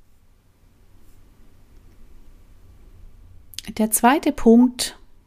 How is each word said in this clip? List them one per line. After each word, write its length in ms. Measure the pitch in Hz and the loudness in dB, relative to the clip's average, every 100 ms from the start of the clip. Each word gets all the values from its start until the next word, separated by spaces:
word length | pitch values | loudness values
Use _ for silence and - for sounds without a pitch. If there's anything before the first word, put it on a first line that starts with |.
| _ _ _ _ _ _ _ _ - - - - - - - - - - - - - - - - - - - - - - - - - - - - - - | _ _ _ _ _ _ _ _ -20 -20 -20 -20 -20 -20 -20 -20 -20 -20 -20 -20 -20 -20 -20 -20 -20 -20 -20 -20 -20 -20 -20 -20 -20 -20 -20 -18 -12 -6
Der 140 | 220 | -4
zweite 420 | - 233 285 302 | 0 0 0 -2
Punkt 640 | 285 226 233 254 254 - - - - | 0 4 4 4 -2 -12 -14 -20 -20